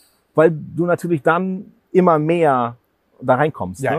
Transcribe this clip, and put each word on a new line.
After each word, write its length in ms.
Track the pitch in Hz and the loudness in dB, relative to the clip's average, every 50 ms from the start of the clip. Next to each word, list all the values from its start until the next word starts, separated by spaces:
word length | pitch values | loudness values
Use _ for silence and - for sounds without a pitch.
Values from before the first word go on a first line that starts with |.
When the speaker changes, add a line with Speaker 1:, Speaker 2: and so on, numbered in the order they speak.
| _ _ _ _ _ _ - | _ _ _ _ _ _ 0
Speaker 1:
weil 160 | 151 156 180 | 2 2 2
du 340 | 165 147 135 - - 160 170 | 2 -2 -8 -10 -6 -4 -2
natürlich 360 | 175 170 - - 175 175 143 - | -2 -2 -2 -2 -4 -4 -2 0
dann 480 | 170 160 175 185 190 185 185 202 - _ _ _ _ | 0 0 0 0 -4 -6 -8 -10 -16 _ _ _ _
immer 280 | - 185 180 175 165 151 | 0 2 4 4 4 2
mehr 580 | 151 156 170 175 165 147 135 127 120 117 120 - _ _ _ _ _ _ _ - 131 | 2 0 0 2 2 2 2 2 0 -4 -6 -10 _ _ _ _ _ _ _ -8 -2
da 120 | 127 127 | 0 0
reinkommst, 460 | 127 151 160 - - 101 92 92 - | 0 0 -2 -4 -6 -8 -10 -8 -6
Speaker 2:
Ja. 100 | 135 123 110 | -6 -4 -4